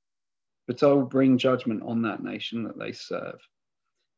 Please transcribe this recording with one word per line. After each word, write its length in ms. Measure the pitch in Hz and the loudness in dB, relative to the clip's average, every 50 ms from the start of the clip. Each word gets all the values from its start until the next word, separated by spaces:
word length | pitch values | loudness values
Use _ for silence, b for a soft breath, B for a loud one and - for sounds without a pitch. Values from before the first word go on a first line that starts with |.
| _ _ _ _ _ _ _ _ _ _ _ _ _ | _ _ _ _ _ _ _ _ _ _ _ _ _
But 160 | - 123 - 151 | -10 -2 4 4
I 80 | 143 139 | 6 6
will 140 | 143 131 | 4 2
bring 320 | 123 131 131 135 131 127 120 | 2 2 4 6 6 6 6
judgment 440 | 127 131 127 123 - 120 110 98 95 | 4 2 2 2 0 -4 -4 -4 -6
on 200 | - 117 117 113 | -4 -4 -2 -2
that 200 | 107 95 95 - | -2 -4 -6 -8
nation 400 | 101 101 104 - - 113 117 107 | -10 -8 -8 -10 -8 -8 -8 -8
that 140 | - - - | -8 -8 -10
they 140 | 104 107 - | -10 -10 -10
serve. 480 | - - - 90 87 - - - - - _ _ _ _ _ _ _ _ _ _ _ _ _ _ | -12 -10 -8 -8 -8 -8 -10 -12 -16 -20 _ _ _ _ _ _ _ _ _ _ _ _ _ _